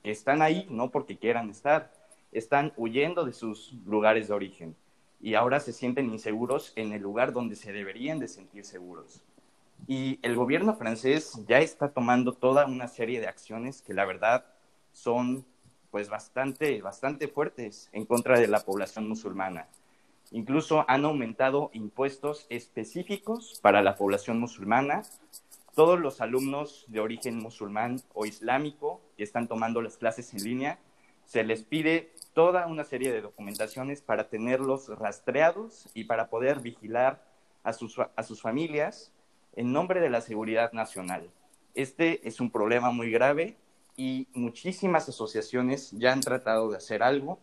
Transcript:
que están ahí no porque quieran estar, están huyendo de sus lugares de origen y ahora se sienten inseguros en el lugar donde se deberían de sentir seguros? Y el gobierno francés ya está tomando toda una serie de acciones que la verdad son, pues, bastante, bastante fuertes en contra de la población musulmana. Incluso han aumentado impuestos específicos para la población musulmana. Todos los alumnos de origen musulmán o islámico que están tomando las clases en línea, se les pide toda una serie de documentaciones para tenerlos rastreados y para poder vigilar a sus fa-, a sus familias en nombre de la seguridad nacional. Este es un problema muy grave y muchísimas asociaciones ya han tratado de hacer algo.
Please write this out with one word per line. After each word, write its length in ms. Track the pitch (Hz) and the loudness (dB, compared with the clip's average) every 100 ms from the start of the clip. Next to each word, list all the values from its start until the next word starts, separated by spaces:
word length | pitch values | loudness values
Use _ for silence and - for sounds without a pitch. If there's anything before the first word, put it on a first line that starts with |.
que 80 | 104 | -8
están 300 | 107 - 151 | -4 0 4
ahí 240 | 160 175 190 | 4 2 -2
no 200 | 117 131 | -4 -2
porque 280 | 143 - 101 | -2 -4 -2
quieran 320 | 110 117 107 | 0 0 -2
estar, 420 | 98 143 151 - _ _ _ _ | -4 2 2 2 _ _ _ _
están 400 | 113 - 143 147 - | -6 2 2 2 -2
huyendo 480 | 113 123 156 175 139 | -2 2 2 0 -4
de 80 | |
sus 400 | - 113 104 - 120 95 | -4 -8 -8 -14 -16 -2
lugares 440 | 107 107 113 104 | 4 6 6 2
de 60 | 104 | -2
origen 400 | 95 - 82 80 _ _ _ _ | -4 -10 -16 -16 _ _ _ _
y 140 | 110 | 2
ahora 260 | 123 120 143 | 4 4 2
se 140 | 135 | 0
sienten 380 | - 127 127 127 | -4 -2 -2 -2
inseguros 600 | 110 110 110 120 147 - - | -4 -4 -2 -2 -2 -4 -6
en 160 | 107 | -6
el 80 | 104 | -6
lugar 320 | 101 107 135 | -4 0 0
donde 240 | 123 117 104 | 0 -6 -8
se 160 | 107 | -10
deberían 460 | 101 98 107 139 156 | -10 -10 -8 -6 -6
de 100 | 117 | -8
sentir 340 | 98 90 101 | -12 -20 -20
seguros? 580 | 98 95 90 82 - - _ _ _ _ _ - - | -18 -16 -16 -16 -20 -20 _ _ _ _ _ -18 -6
Y 340 | 135 135 135 | -4 -2 -2
el 140 | 120 120 | -2 0
gobierno 400 | 123 160 214 214 | 2 2 2 0
francés 580 | 113 113 131 156 151 117 101 | -4 0 2 2 0 -12 4
ya 140 | 123 | 4
está 300 | 160 - 143 | 4 0 -4
tomando 420 | 127 120 123 123 | 0 2 4 2
toda 360 | 123 127 139 139 | 2 4 4 4
una 200 | 127 120 | 0 -8
serie 320 | - 117 123 | -6 -4 -4
de 80 | 98 | -6
acciones 540 | - - 110 123 139 | -10 -12 -8 -8 -10
que 120 | - | -6
la 120 | 95 98 | 0 0
verdad 400 | 92 107 127 - _ _ _ _ | 2 2 2 0 _ _ _ _
son, 520 | - 120 120 123 131 - _ _ _ _ | -6 0 2 0 -2 -8 _ _ _ _
pues, 180 | 104 101 | -6 -6
bastante, 720 | 104 - 123 135 135 151 113 | -8 -6 -4 -4 0 -2 -2
bastante 480 | 95 - 135 143 147 | -6 -6 -6 -4 -4
fuertes 600 | 143 127 - 107 - - | -2 -4 -4 -10 -12 -12
en 120 | 104 110 | -10 0
contra 320 | 120 127 120 | 0 6 6
de 120 | 110 | 6
la 100 | 107 | 4
población 480 | - 98 95 110 107 | 2 -2 -4 -4 -6
musulmana. 600 | 110 101 92 95 87 - _ _ _ _ _ _ | -6 -6 -6 -6 -6 -12 _ _ _ _ _ _
Incluso 520 | 117 110 147 151 156 - | -8 -2 -2 2 2 4
han 160 | 135 151 | 4 4
aumentado 640 | 143 113 113 131 139 147 | 0 -2 0 2 2 -2
impuestos 760 | 113 104 - 139 135 147 151 - | -6 -10 -2 -2 -2 -6 -6 -8
específicos 1120 | 120 - 120 110 175 180 202 - 233 - - | -10 -8 -10 -8 -8 -6 -6 -4 -6 -8 4
para 200 | 208 - | 6 8
la 140 | 98 - | 6 4
población 420 | 98 101 - 117 | 0 0 -2 -2
musulmana. 640 | 120 - 98 120 143 175 - - _ - - - _ | -4 -6 0 0 2 -4 -6 -18 _ -20 -20 -20 _
Todos 240 | - 165 180 | 6 6 6
los 200 | 143 - | 2 -2
alumnos 640 | 113 131 135 139 147 - - | -2 0 -2 -4 -8 -12 -8
de 100 | 110 | -4
origen 380 | 110 117 123 117 | -4 -4 -6 -8
musulmán 640 | 110 - 101 104 120 127 - | -10 -10 -8 -4 -4 -4 -8
o 120 | - 107 | -8 -8
islámico 720 | - 113 135 151 147 147 180 _ - | -6 -2 -2 -2 -6 -6 -8 _ -10
que 80 | |
están 240 | 104 120 117 | -6 -4 -4
tomando 340 | 113 113 117 | -2 -2 -2
las 140 | 113 - | -4 -4
clases 380 | 113 113 120 | -4 -4 -10
en 100 | 117 | -8
línea, 360 | 104 127 143 175 _ _ _ _ _ | -6 -4 -4 -8 _ _ _ _ _
se 180 | 120 110 | 0 0
les 180 | 113 | -2
pide 500 | - 156 160 165 160 - - | -2 0 2 2 0 -14 -2
toda 340 | 160 175 180 170 | 6 6 6 0
una 160 | 160 | -4
serie 300 | 147 123 131 | -6 -2 0
de 80 | 113 | -2
documentaciones 800 | 104 - 101 104 110 127 131 143 | -4 -12 -12 -6 -6 -4 -8 -8
para 260 | - 107 107 | -2 -2 0
tenerlos 600 | 110 120 131 135 135 123 107 | -4 0 0 0 -2 -4 -8
rastreados 880 | 107 101 - 131 165 185 226 - - | -6 -4 -2 4 4 2 -8 -16 -16
y 120 | 113 110 | -12 -2
para 240 | 113 - | -2 0
poder 300 | 113 131 143 | 0 0 0
vigilar 640 | 117 120 107 117 131 147 _ _ _ _ | -6 -12 -4 2 2 0 _ _ _ _
a 80 | 113 | -8
sus 240 | 113 113 127 | -6 -8 -4
fa-, 160 | 117 - | -4 -4
a 60 | |
sus 180 | 110 110 | -8 -6
familias 720 | 117 131 165 147 165 - - _ _ _ _ - | -4 -2 -2 -2 -2 -4 -20 _ _ _ _ -6
en 160 | 120 | 0
nombre 300 | 143 180 185 | 0 2 2
de 80 | 160 | 4
la 100 | 117 | 2
seguridad 540 | 113 107 110 113 117 | -2 -4 0 2 2
nacional. 560 | 113 110 98 90 90 85 _ _ _ _ - | -2 -6 -6 -6 -8 -8 _ _ _ _ -6
Este 520 | 135 - 165 - 110 | -6 0 0 0 -6
es 140 | 113 | -4
un 100 | 120 | -2
problema 400 | 113 104 123 123 | 0 2 4 2
muy 180 | 120 117 | 0 0
grave 460 | 113 131 147 185 - _ _ _ - | 4 4 4 -2 -6 _ _ _ -8
y 320 | 131 131 131 | -6 -6 -6
muchísimas 760 | 123 120 - 175 185 190 165 143 | -6 -6 -4 -8 -2 2 2 0
asociaciones 840 | - 110 110 107 127 127 135 - | -6 -6 -4 -2 -2 0 -2 -6
ya 200 | 104 123 | 0 2
han 80 | 135 | 2
tratado 500 | 127 123 113 110 110 | 0 -2 0 0 0
de 60 | 101 | -4
hacer 260 | - 107 | -4 0
algo. 380 | 123 139 139 185 | 2 2 -2 -10